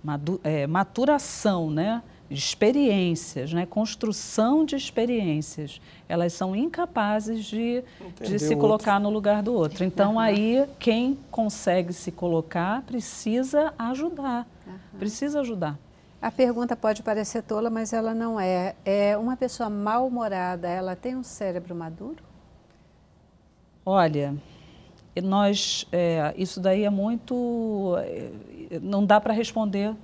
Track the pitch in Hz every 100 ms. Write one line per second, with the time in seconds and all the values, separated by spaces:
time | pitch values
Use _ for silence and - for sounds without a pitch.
0 | 151 147 147 190 151 156 143 175 190 -
1 | 269 294 - - 214 180 160 151 196 226
2 | - - - 139 - - 214 277 277 196
3 | 180 165 - 139 139 170 175 - 214 -
4 | 220 - - - 220 302 311 277 - -
5 | 240 240 185 151 147 - 147 - - -
6 | - 170 170 170 190 196 311 330 339 247
7 | 208 214 214 226 202 214 233 240 247 -
8 | 180 175 220 151 151 - 214 214 214 202
9 | 208 214 208 208 208 240 151 - 180 175
10 | 202 220 226 202 220 247 277 - 240 226
11 | 254 269 - - 214 - - 180 175 175
12 | - - 175 165 160 175 180 233 - 240
13 | - - 214 233 262 294 311 302 233 262
14 | 330 311 269 240 240 - - 185 - 196
15 | 202 214 285 294 247 208 156 147 - -
16 | - - 226 226 247 233 240 233 220 214
17 | 226 214 202 233 220 214 233 226 220 226
18 | 220 226 226 220 185 180 185 - - 202
19 | 202 208 233 254 254 - 226 208 208 233
20 | 262 240 220 190 180 180 175 185 185 180
21 | 247 254 240 - 196 180 175 175 165 165
22 | 214 320 - - - - _ _ _ _
23 | _ _ _ _ _ _ _ _ 185 190
24 | 165 147 139 147 - - - - - -
25 | - - 190 196 202 202 - - - 175
26 | 170 165 151 - 185 - 190 190 208 196
27 | 208 233 - 247 240 233 226 208 190 175
28 | - 82 - - - - - 165 185 202
29 | 202 208 208 220 220 220 214 196 202 214